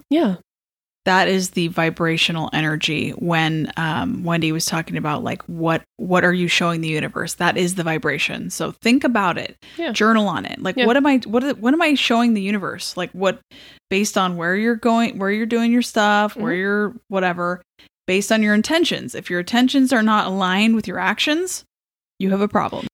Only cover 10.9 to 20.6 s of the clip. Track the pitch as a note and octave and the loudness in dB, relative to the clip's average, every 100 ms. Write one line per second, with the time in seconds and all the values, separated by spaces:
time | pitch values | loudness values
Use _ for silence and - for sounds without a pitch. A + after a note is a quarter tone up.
10.9 | C4+ C#4+ C4 G#3+ A#3 C#4 A3+ A3+ D#4+ D#4+ | 4 4 2 2 -2 0 -2 0 2 2
11.9 | C#4 - A#3 A#3+ G#3+ F#3+ G#3 D#3+ - - | 2 2 2 2 2 0 -2 -4 -8 -8
12.9 | - F3 F3+ F#3+ A#3 _ - - - _ | -6 -8 -2 -2 -2 _ -20 -20 -20 _
13.9 | G3 G#3 G#3 F#3 F3 E3+ F#3+ A3+ A3+ A#3+ | 0 0 0 0 0 -2 0 0 0 2
14.9 | A3+ A#3 - G3 G#3+ A3+ A#3 A#3 A#3+ A#3 | 2 2 -2 -2 -2 0 0 2 2 2
15.9 | A3 G#3 G#3 G#3 - G3+ F3 G3 G#3 G#3 | 2 4 4 2 -2 -4 -2 0 0 -2
16.9 | A#3 _ F#3+ F#3 F3 F3 F3+ - _ - | -6 _ -2 -2 -2 -4 -6 -12 _ -20
17.9 | _ - F#3+ G3+ A3 G#3+ G#3 - D#4+ F4 | _ -2 0 2 2 4 2 2 2 0
18.9 | E3+ A3+ - - F3+ F3 A#3+ C4 C#4+ C4 | -2 -6 -10 -6 -6 0 2 4 4 4
19.9 | A#3+ G#3+ G#3+ F#3 F#3+ F#3 F#3+ | 4 4 2 2 0 0 2